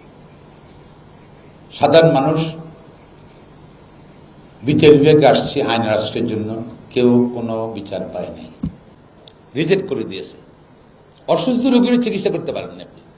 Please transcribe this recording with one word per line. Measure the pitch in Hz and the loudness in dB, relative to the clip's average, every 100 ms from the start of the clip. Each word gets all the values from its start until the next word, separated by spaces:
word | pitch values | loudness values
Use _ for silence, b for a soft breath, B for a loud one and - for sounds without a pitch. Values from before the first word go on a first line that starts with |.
| - - - - - - - - - - - - - - - - - | -20 -20 -20 -20 -20 -20 -20 -20 -20 -20 -20 -20 -20 -20 -20 -20 -20
সাধারণ | - 135 160 165 | -2 4 6 6
মানুষ | - 151 160 - - - - - - - - - - - - - - - - - - - - - - | 4 0 -2 -4 -8 -16 -20 -20 -20 -20 -20 -20 -20 -20 -20 -20 -20 -20 -20 -20 -20 -20 -20 -20 -10
বিচার | - 147 151 | -2 4 6
বিভাগে | 143 147 151 139 | 8 6 6 6
আসছে | - - 139 | 4 0 -4
আইন | 117 117 | -2 -2
রাষ্ট্রের | 107 107 104 113 110 | 0 -2 -2 -4 -6
জন্য, | 107 107 113 117 - - | -6 -8 -10 -12 -16 -8
কেউ | 127 123 123 123 | 0 2 4 0
কোনো | 120 117 110 113 | -4 -8 -6 -8
বিচার | 107 - 95 87 | -10 -10 -10 -10
পায় | 90 87 | -10 -12
নাই, | - - - - - - - - - - - - | -14 -20 -10 -10 -10 -20 -20 -20 -20 -20 -20 -12
রিজেক্ট | 127 160 196 - | -6 -2 -2 -2
করে | 123 | -8
দিয়েছে। | 110 95 90 - - - _ _ _ - _ _ - | -8 -12 -14 -18 -20 -20 _ _ _ -20 _ _ -4
অসুস্থ | 165 - 240 262 | -2 -2 -2 2
রোগীর | 240 240 240 | 2 2 0
চিকিৎসা | 220 196 - | -2 -4 -4
করতে | 170 - | -4 -6
পারেন | 104 90 | -10 -12
না | 90 | -16
আপনি, | 87 - - | -20 -20 -20